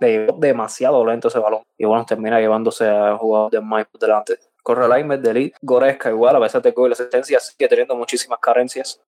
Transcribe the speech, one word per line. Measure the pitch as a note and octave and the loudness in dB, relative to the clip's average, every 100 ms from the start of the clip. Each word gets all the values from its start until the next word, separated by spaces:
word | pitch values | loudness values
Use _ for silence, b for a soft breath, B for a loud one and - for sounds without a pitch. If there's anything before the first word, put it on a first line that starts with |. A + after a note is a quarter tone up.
le | B2 | 0
llegó | A2 G#2+ F3 | 0 -2 0
demasiado | D3 A#2+ A2 - B2+ C#3+ | 0 0 -4 -2 0 2
lento | A2+ A#2 A2+ | 2 0 -2
ese | A#2+ | 0
balón. | G#2+ A2 - - | -2 -2 -8 -4
Y | |
bueno, | G#2+ A2+ A#2 | 0 0 0
termina | A2 A2 A2+ | -4 0 0
llevándose | A2 A2 A2+ - A2 | 2 0 -2 0 0
a | G#2 G#2 G#2+ | 2 2 0
jugador | A2+ G#2+ G#2+ | 0 0 0
de | A2 | -2
Mainz | G#2+ A2 A2 | -2 -4 -4
por | - | -2
delante. | A2 G#2+ G#2+ F#2+ _ _ | 0 0 0 -8 _ _
Corre | - A#2+ A#2+ | -2 0 2
Laimer, | B2 D3+ C3+ | 2 0 -2
de | A#2+ | 0
Ligt, | A2+ D3 - | 0 -2 -6
Goretzka | - B2+ C3+ C3+ B2+ | 0 2 2 0 -2
igual, | C#3+ A#2+ C#3 | 2 4 4
a | |
pesar | A2 B2+ | 2 0
de | B2 | 0
gol | A#2+ B2+ | 2 0
y | |
la | |
asistencia, | A#2+ B2 B2+ C#3+ C3 | 0 -2 -2 0 -2
sigue | - - B2+ | -2 -4 0
teniendo | A#2+ B2+ B2 | 2 0 -4
muchísimas | A#2 B2 - A#2+ | -6 -6 -6 -6
carencias. | - A#2+ B2+ C3 C3 - | 0 0 0 -6 -12 -14